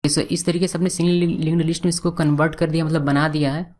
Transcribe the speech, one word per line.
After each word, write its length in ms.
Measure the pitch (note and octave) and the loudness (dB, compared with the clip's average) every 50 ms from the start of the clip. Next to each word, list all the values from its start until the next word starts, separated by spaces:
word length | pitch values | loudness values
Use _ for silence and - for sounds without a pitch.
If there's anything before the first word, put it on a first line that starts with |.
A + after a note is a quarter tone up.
| - | 0
इस, 140 | D3 - E3 | 0 0 0
इस 280 | - - F3 E3+ - | 0 -2 -4 -2 -2
तरीके 220 | - E3 E3+ F#3 F3 | -2 0 0 -2 -2
से 100 | - E3 | 0 -2
अपने 120 | F3+ F#3 | -2 -2
सिंगल 360 | - - E3+ F3 F3 F3 F3 E3+ E3 - D#3 | 0 2 2 2 4 2 2 0 0 -2 -2
लिंक्ड 180 | D#3 E3 E3+ | 0 0 2
लिस्ट 220 | D#3 D#3+ E3+ - - | 0 0 -2 0 0
में 60 | F3 | -2
इसको 200 | E3+ - - F3 | -2 0 -4 -4
कन्वर्ट 420 | F3 F3 D#3+ D3+ D3 D3 D3+ E3 D#3 | -2 0 2 2 2 2 2 0 0
कर 160 | - E3+ D#3 | -2 -2 0
दिया, 140 | D#3 E3 E3 | 0 -2 0
मतलब 200 | D3+ D#3+ D#3+ C#3+ | 0 0 0 0
बना 240 | C#3+ C#3 C#3+ D3+ D#3+ | 2 2 2 2 0
दिया 240 | D3+ D3+ D3 C3+ | 0 0 0 0
है 220 | D3 D#3+ F3+ - - | -2 -4 -8 -10 -14